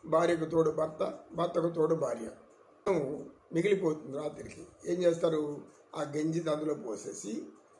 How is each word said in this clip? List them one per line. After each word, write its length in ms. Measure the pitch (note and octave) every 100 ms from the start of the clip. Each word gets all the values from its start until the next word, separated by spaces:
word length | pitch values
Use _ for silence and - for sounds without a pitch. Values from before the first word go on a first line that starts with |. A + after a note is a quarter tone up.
| D#3+
భార్యకు 400 | D#3+ E3+ E3+ D#3
తోడు 260 | E3 D#3
భర్త, 480 | D#3 D#3+ - E3 - -
భర్తకు 360 | E3 F3 F3 E3+
తోడు 260 | E3 D#3+ D#3+
భార్య. 320 | C3 A2+ A2 - - - - - -
అన్నం 420 | F3 C3+ D3+ - - _
మిగిలిపోతుంది 640 | E3 G3 F#3+ E3+ D3+ - C3+
రాత్రికి, 500 | D3+ D#3 - - - - -
ఏం 180 | F3
చేస్తారు? 580 | F3 E3 F3 D#3 D3 D3 - - - D#3
ఆ 60 |
గంజి 480 | C#3+ D3 D#3+ E3 D#3+
అందులో 240 | D3+ D#3
పోసేసి, 720 | D3 A#2 G2 - - G3 A3+ - - _